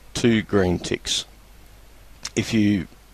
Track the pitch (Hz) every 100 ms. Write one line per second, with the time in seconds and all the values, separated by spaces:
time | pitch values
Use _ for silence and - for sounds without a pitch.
0 | - - 123 110 87 101 90 85 - -
1 | - - - - - - - - - -
2 | - - - - 104 113 104 101 - -
3 | -